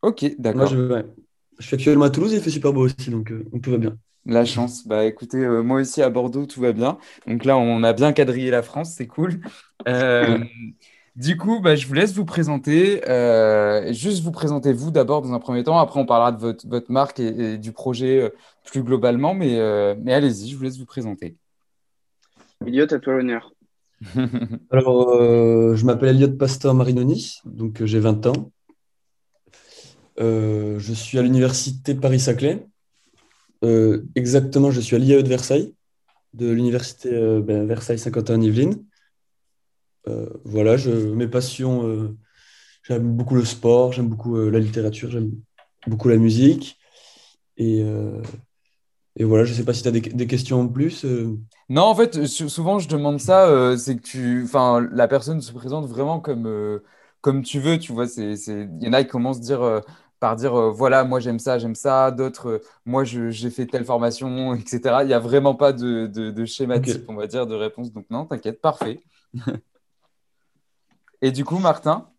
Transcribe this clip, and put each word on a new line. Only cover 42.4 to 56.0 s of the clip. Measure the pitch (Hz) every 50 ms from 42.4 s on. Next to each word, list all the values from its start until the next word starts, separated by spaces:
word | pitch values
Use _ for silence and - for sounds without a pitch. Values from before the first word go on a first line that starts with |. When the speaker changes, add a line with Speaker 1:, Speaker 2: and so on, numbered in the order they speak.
| _ _ _ _ _ _ _ _ _
Speaker 2:
j'aime | - 127 117 117 117 117
beaucoup | 117 123 117 131
le | 123 117
sport, | 110 - - - 117 120 123 127 123 127
j'aime | 127 120 117
beaucoup, | 110 110 110 120 117
euh, | 113 110 107
la | 107 113
littérature, | 110 107 110 117 107 107 107 - - 120
j'aime | 120 120 113 110 110 107 - _ _ _ _ _ _ _ - 117
beaucoup | 110 110 113 127
la | 117 113
musique. | 113 113 110 117 131 143 170 170 - - - _ _ _ _ _ _ - _ _ _ _ _ _ _ _ _ -
Et, | 117 113 110 107
euh, | 107 107 107 104 107 107 98 107 113 110 - 110 - _ _ _ _ _ _ _ _ _ _ _ _ _ _
et | - 110
voilà, | 110 110 110 117
je | 120 120
sais | 117 120
pas | - 120
si | 113 -
t'as | 127
des, | 117 117
des | 110 110 113 123 123 117
questions | 131 127 - - 135 127
en | 123 120
plus, | 123 131 143 165 170 - -
euh. | 139 123 120 117 113 110 110 110 - _ _ _ _
Speaker 1:
Non, | 127 143 180
en | 214 220
fait, | 180 233 233 233 156 147
sou-, | 143 - - 165 147
souvent, | 139 - 160 175 196 208
je | 175 139
demande | 156 147 143 143 147 143
ça, | 120 123 185 190 190 175
euh, | 151 131 127 123 127 123
c'est | 120 135 131
que | 117
tu, | _ - - 131 127 123 123 123 123
enfin, | 120 - 139 127 123 120 120 120 -
la | - 120 120 117
personne | 127 139 - 135 160 160
se | 131 113 117
présente | 123 117 131 135 156 151
vraiment | 127 117 117